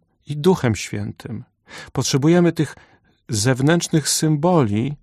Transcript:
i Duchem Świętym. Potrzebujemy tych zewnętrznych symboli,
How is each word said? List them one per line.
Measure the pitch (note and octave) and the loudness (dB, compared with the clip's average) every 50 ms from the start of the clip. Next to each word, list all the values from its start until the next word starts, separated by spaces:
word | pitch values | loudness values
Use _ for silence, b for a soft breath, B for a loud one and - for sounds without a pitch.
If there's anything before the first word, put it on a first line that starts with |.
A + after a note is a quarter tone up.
| _ _ _ _ _ | _ _ _ _ _
i | - C#3+ | -12 -8
Duchem | D3+ C#3+ F#3 F#3 - - B2 G#2+ | -2 0 2 2 2 2 -2 -2
Świętym. | - - - - G#2 G2+ A2 G#2+ - - - A2 A2 A#2+ - _ _ _ B B B B B B | -2 -6 -8 -10 -8 -8 -10 -12 -12 -14 -14 -12 -14 -14 -16 _ _ _ B B B B B B
Potrzebujemy | C#3 B2+ - - C#3 B2+ D#3+ E3+ F3+ F3 E3+ E3 | -4 -2 0 0 2 2 4 4 4 4 4 2
tych | - D3+ - - b b b b b b b b b b - | 0 -2 -4 -6 b b b b b b b b b b -6
zewnętrznych | - G#2 G2+ C3 C3 A#2+ C3 D3 E3+ F3 - - - D#3+ C#3 - | -4 -2 0 0 0 2 2 2 2 2 0 0 -2 -2 0 0
symboli, | - - - D#3 D#3 D3 D3+ F3+ F#3 E3 C3 G#2 G#2 G#2+ A#2+ C#3 D3 - | -2 -2 0 0 0 0 2 2 4 4 2 2 0 -2 -2 -4 -6 -10